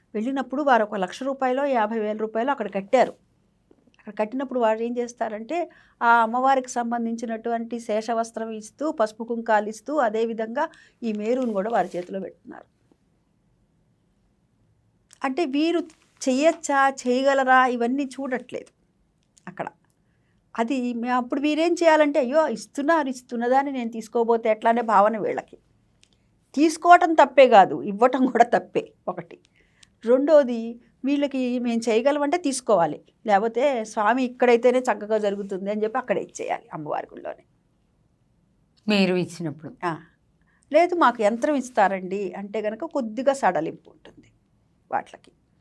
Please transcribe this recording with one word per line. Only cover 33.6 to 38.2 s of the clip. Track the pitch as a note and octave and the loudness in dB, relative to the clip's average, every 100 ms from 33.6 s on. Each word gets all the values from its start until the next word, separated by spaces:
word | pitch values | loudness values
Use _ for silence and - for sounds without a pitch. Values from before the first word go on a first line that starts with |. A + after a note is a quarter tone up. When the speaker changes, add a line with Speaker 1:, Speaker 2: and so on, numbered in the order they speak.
| C#4+ B3+ | 0 0
Speaker 1:
స్వామి | G#3+ A3+ G#3 B3 | -4 -2 0 2
ఇక్కడైతేనే | B3 B3 B3 A#3+ B3 B3 | -2 0 4 4 4 2
చక్కగా | B3 G#3 G#3 A3 | 0 -4 -2 -2
జరుగుతుంది | G#3 G3+ G3 F#3+ G3 | 0 -4 -6 -6 -4
అని | G#3+ | -4
చెప్పి | G#3+ A#3+ | -2 -4
అక్కడ | B3 G3+ | -4 -4
ఇచ్చేయాలి | - - - - - | -6 -10 -6 -6 -8
అమ్మవారి | E3 D3+ - - | -12 -8 -8 -8
గుళ్ళోనే. | - - - _ _ _ _ _ _ _ _ | -12 -14 -14 _ _ _ _ _ _ _ _